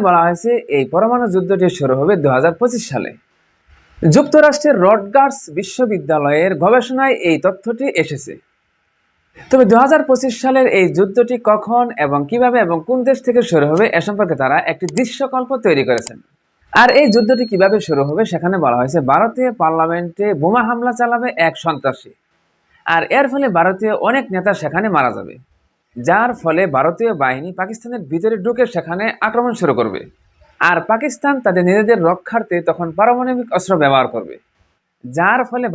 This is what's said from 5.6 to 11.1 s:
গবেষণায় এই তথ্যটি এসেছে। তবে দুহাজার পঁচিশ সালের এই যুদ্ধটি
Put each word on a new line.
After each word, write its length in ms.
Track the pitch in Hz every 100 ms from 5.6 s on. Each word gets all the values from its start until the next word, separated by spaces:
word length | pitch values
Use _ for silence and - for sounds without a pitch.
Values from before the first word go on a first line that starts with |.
| - - 240 190 147 156 143 151 185 156
গবেষণায় 520 | 180 247 240 262 269 - 175
এই 100 | 151 185
তথ্যটি 400 | 190 226 233 277 175
এসেছে। 320 | 147 139 104 71 _ _ _ _ _ _ _ _ _ _ -
তবে 180 | 262 208
দুহাজার 380 | 226 269 311 302
পঁচিশ 340 | 247 262 226
সালের 280 | 262 262 254 190
এই 140 | 175
যুদ্ধটি 440 | 151 196